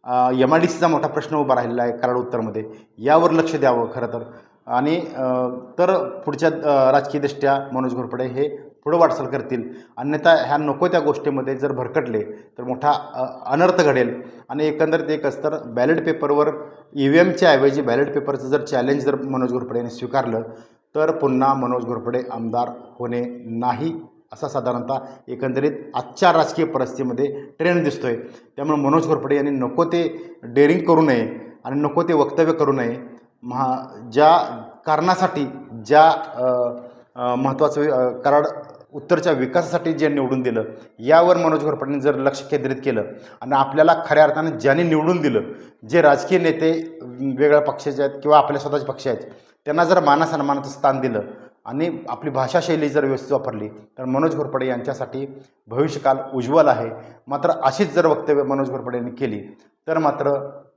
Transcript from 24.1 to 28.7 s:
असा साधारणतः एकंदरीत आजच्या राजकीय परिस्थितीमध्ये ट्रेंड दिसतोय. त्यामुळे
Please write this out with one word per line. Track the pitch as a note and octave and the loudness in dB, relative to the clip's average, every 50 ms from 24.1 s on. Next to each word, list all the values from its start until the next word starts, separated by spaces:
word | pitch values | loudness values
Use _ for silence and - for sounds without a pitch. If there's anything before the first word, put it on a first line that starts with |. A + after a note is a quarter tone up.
| _ _ _ _ - | _ _ _ _ -12
असा | - - | -10 -10
साधारणतः | C3+ C#3 C3+ A#2 B2+ B2 A#2+ G#2+ A#2 C3+ C3 - - - - _ | -6 -6 -4 -2 -2 -4 -4 -4 -6 -6 -6 -8 -12 -20 -20 _
एकंदरीत | - B2 A#2+ C3+ C3 B2 C#3 C#3 D3+ C#3+ - - - - | -12 -8 -6 -6 -4 -2 0 -2 -2 -2 -4 -12 -8 -8
आजच्या | B2+ - - - - G3 F3 D#3+ | -8 -8 -8 -4 2 4 4 6
राजकीय | E3 D3+ - - E3 D#3+ | 4 2 0 0 -2 -2
परिस्थितीमध्ये | - - C3 B2+ B2 - - C3+ B2+ A#2+ A#2 C#3+ C#3 C#3 - - - - _ | -2 0 -4 -4 -4 -4 -6 -4 -4 -2 -2 -2 -4 -4 -10 -14 -16 -8 _
ट्रेंड | D#3+ F3 F3 E3+ D3+ | 0 0 2 2 0
दिसतोय. | D3 C#3 - - B2+ A2+ - - - - - _ _ _ | 0 -2 -2 -4 -4 -4 -6 -8 -16 -20 -20 _ _ _
त्यामुळे | - C#3 D3 | -6 -2 0